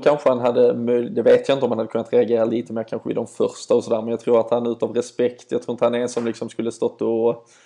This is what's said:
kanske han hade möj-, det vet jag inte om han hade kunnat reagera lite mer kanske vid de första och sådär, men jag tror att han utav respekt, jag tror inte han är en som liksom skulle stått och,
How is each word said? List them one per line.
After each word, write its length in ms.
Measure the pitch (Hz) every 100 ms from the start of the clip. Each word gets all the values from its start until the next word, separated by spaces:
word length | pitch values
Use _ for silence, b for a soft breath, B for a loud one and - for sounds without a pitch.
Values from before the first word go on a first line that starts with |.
kanske 260 | 147 147 135
han 100 | 123
hade 340 | 120 123 120
möj-, 360 | 120 117 120 120
det 120 | 117
vet 280 | 120 123 -
jag 60 | 135
inte 100 | 120
om 60 |
han 60 | 113
hade 120 | 113
kunnat 220 | 113 110
reagera 320 | 123 113 117 113
lite 280 | 113 120
mer 100 | 113
kanske 260 | 110 113 113
vid 60 | 113
de 120 | 117
första 480 | - 110 - - 120
och 80 |
sådär, 180 | 113 113
men 80 | 113
jag 100 | 113
tror 200 | - 117
att 120 | 113
han 160 | 120 120
utav 280 | 113 113 117
respekt, 560 | 117 - 123 123 -
jag 100 | 120
tror 120 | -
inte 120 | 120 120
han 100 | 120
är 40 |
en 100 | 123
som 160 | 123 117
liksom 240 | 107 113
skulle 220 | - 113
stått 300 | - 120 -
och, 280 | 113 113 117 117 b b